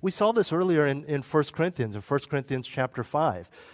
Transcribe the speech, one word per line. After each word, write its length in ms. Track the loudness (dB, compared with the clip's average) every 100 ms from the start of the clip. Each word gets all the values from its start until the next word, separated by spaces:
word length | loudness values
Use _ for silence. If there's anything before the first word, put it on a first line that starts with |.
We 80 | -6
saw 220 | 0 2
this 200 | 2 2
earlier 340 | 2 2 4 4
in, 180 | 0
in 180 | -2 -6
First 300 | 0 0 0
Corinthians, 420 | 0 -2 0 -4
in 60 | -4
First 280 | -2 -2 -2
Corinthians 380 | -6 -4 -6 -6
chapter 380 | -4 -4 -4
five. 440 | -4 0 0 -2 -8 -20 -20